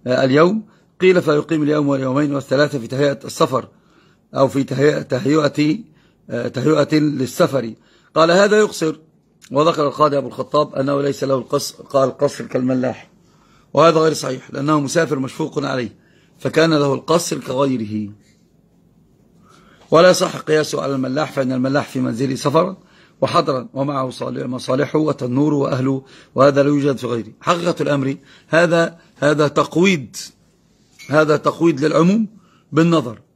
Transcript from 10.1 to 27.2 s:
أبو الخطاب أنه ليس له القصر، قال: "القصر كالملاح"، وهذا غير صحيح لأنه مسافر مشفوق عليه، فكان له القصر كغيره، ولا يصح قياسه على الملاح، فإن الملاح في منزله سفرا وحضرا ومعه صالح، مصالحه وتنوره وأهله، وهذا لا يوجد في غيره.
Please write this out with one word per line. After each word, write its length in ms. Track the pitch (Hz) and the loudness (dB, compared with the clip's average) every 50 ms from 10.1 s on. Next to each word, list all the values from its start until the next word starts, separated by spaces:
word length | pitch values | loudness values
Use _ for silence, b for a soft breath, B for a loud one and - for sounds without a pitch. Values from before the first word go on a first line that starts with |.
| 143 139 | 2 0
أبو 100 | 127 120 | -4 -4
الخطاب 460 | 110 123 127 - - 147 151 - - | -8 -10 -6 -2 0 0 0 0 -2
أنه 280 | 139 135 139 143 139 | -4 -2 -2 -2 -2
ليس 220 | 143 143 139 - 147 | -2 -2 -4 -4 -2
له 100 | 135 135 | -2 -2
القصر، 480 | 127 113 - 143 143 - - - - | -2 -2 -2 -4 -4 -4 -6 -12 -16
قال: 260 | - - - 139 135 131 | -10 -2 0 2 2 0
"القصر 360 | 117 - 143 135 - - 120 | 0 -2 -2 -2 -2 -6 -8
كالملاح"، 680 | - - 131 127 127 131 127 123 127 - - - _ _ _ b b b b b b b b b b - | -6 -4 -2 -2 0 0 0 -2 -4 -6 -8 -14 _ _ _ b b b b b b b b b b 2
وهذا 260 | 139 156 170 160 156 | 4 4 4 4 2
غير 120 | 160 160 | 2 0
صحيح 380 | 147 - 143 135 131 131 - - | 0 -2 -4 -8 -8 -10 -12 -12
لأنه 300 | - 135 139 147 156 151 | -10 -6 -2 0 0 0
مسافر 380 | 143 127 - 165 165 131 147 135 | 0 0 0 0 0 0 -2 -4
مشفوق 460 | 131 131 - - 160 143 - 151 139 | -4 -6 -6 -8 -8 -6 -6 -6 -6
عليه، 320 | 139 135 127 120 - - b b b b b b b b _ | -4 -4 -6 -6 -8 -10 b b b b b b b b _
فكان 360 | - 135 - 160 160 165 160 | -8 0 2 4 4 4 4
له 200 | 147 143 139 135 | 2 2 2 0
القصر 440 | 131 - - 160 170 - - 165 139 | -2 -2 0 0 0 0 -4 -8 -8
كغيره، 760 | - - 131 131 143 139 131 113 110 104 107 107 107 101 104 - _ _ _ _ _ _ _ _ _ _ _ _ _ _ _ _ _ _ _ _ _ _ _ b b b b b b b b b b b | -8 -6 -2 -2 0 0 -2 -4 -6 -6 -8 -8 -8 -10 -12 -18 _ _ _ _ _ _ _ _ _ _ _ _ _ _ _ _ _ _ _ _ _ _ _ b b b b b b b b b b b
ولا 200 | - 156 180 180 | 4 6 6 6
يصح 260 | 175 - 180 165 - | 6 4 0 -4 -4
قياسه 460 | 135 - - 156 156 147 - - 143 | -6 -2 0 0 0 0 -2 -4 -4
على 120 | 156 139 139 | -4 -4 -4
الملاح، 380 | 131 131 131 131 147 151 135 | -4 -4 -4 -4 -4 -4 -4
فإن 200 | - 143 135 127 | -2 -2 -2 -2
الملاح 360 | 131 127 127 131 139 147 113 - | -2 -2 -2 0 0 -2 -2 -4
في 120 | - 131 | -4 -4
منزله 340 | 127 127 120 110 139 131 131 | -4 -4 -2 -2 -4 -4 -4
سفرا 420 | 113 - 143 147 160 180 196 190 - b b b b b b b _ | -4 -2 0 2 2 0 0 -4 -12 b b b b b b b _
وحضرا 480 | 135 123 - 170 151 151 139 127 117 113 - | -4 0 0 0 0 0 -2 -4 -6 -8 -8
ومعه 360 | 131 139 147 143 135 131 127 | -6 -6 -4 -4 -4 -6 -6
صالح، 360 | 117 - 123 127 123 135 135 | -8 -8 -10 -8 -8 -8 -8
مصالحه 520 | 123 127 120 - - 131 135 147 - - 156 | -8 -8 -8 -4 -2 -2 0 0 0 0 0
وتنوره 560 | 156 151 139 - 127 123 123 135 147 151 147 | 0 0 -2 -4 -4 -2 0 0 2 2 2
وأهله، 480 | 143 139 131 135 131 131 135 135 135 135 B B B B B B | 0 0 0 -2 -2 0 -2 -2 -4 -6 B B B B B B
وهذا 280 | - 131 147 135 139 | 4 4 6 6 4
لا 60 | 139 143 | 2 2
يوجد 280 | 147 143 139 143 131 | 2 2 0 0 -2
في 100 | 113 123 | -4 -4
غيره. 260 | 113 120 117 | -6 -6 -6